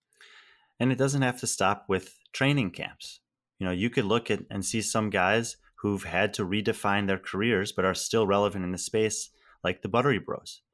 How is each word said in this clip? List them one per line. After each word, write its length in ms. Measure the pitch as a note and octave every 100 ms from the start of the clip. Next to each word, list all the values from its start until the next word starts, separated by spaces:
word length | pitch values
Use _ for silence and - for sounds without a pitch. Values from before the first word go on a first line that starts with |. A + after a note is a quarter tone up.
| _ _ - - - _ _ -
And 120 | B2
it 60 | B2+
doesn't 240 | C3+ C#3
have 180 | B2+ B2
to 60 | A#2+
stop 380 | - F#2+ G#2 -
with 280 | F#2 - - _
training 380 | - C#3 C#3+ F#2+
camps. 480 | - - - - - _ _ _ -
You 80 | F#2
know, 60 |
you 180 | F2+ A#2
could 140 | C3+ G2+
look 260 | A#2 A#2
at 80 | G2+ -
and 160 | G2+ F#2
see 160 | A2+
some 300 | G#2 A#2 G#2+
guys 460 | G2 F#2 A2 A#2 - _ -
who've 220 | G#2 G2
had 300 | - F2+ G#2
to 120 | - F#2
redefine 600 | G#2 G#2 - G#2 G2+ G2
their 140 | F#2+
careers 520 | - F#2 A#2 G2+ G#2
but 140 | - F#2
are 80 |
still 320 | F2+ - A2+ G2+
relevant 400 | G2+ G#2 G2 F2+
in 60 |
the 80 | F#2
space, 500 | - A2 A2 - - _ _ _
like 200 | F2+ -
the 40 | G2
Buttery 300 | A#2 C3+ G#2
Bros 460 | - - - - _